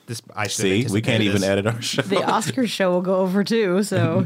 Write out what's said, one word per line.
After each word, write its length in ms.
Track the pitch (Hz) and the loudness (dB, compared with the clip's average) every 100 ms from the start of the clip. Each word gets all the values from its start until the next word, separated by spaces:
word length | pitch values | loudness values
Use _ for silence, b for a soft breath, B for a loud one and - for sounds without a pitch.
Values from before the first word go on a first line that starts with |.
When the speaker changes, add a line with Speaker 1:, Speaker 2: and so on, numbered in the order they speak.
| - | -14
Speaker 1:
this, 140 | 113 - - | -14 -12 -6
I 120 | 104 | -6
should 180 | - 98 | 0 2
have 220 | 98 123 | 2 2
Speaker 2:
See, 40 | |
we 80 | 101 | 0
can't 200 | 113 113 | 2 2
Speaker 1:
anticipated 20 | 104 | 2
Speaker 2:
even 160 | 101 | 2
Speaker 1:
this. 80 | 98 | 2
Speaker 2:
edit 180 | 98 101 | 2 0
our 140 | 120 | -2
show. 200 | - - | -4 -4
Speaker 3:
The 220 | - 190 | 0 0
Oscar 420 | - 214 - - 226 | 0 0 -2 -2 -2
show 260 | - 190 | 0 0
will 100 | 180 | 0
go 160 | 185 190 | 0 0
over 260 | 190 196 | 0 0
too, 400 | 196 226 202 180 | 0 0 0 0
so. 420 | 202 185 165 175 | 0 0 2 0